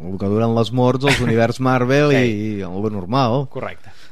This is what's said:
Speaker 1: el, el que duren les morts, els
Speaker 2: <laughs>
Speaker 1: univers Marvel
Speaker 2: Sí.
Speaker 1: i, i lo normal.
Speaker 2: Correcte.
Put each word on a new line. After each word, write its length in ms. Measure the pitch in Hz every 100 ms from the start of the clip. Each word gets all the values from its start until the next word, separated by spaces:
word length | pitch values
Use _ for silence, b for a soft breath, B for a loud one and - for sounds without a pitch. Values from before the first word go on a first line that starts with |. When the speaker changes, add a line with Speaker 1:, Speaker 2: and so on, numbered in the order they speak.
Speaker 1:
el, 100 | 82
el 60 | 95
que 80 | 98
duren 280 | 104 117
les 180 | 113 107
morts, 320 | 123 123 127 139
els 140 | 127
Speaker 2:
<laughs> 0 |
Speaker 1:
univers 400 | 123 113 113 120
Marvel 500 | 131 127 123 139 147
Speaker 2:
Sí. 60 | 139
Speaker 1:
i, 380 | 123 104 107 104
i 20 |
lo 300 | 92 92 107
normal. 580 | 104 90 127 123 127 135
Speaker 2:
Correcte. 400 | 131 110 90 - b b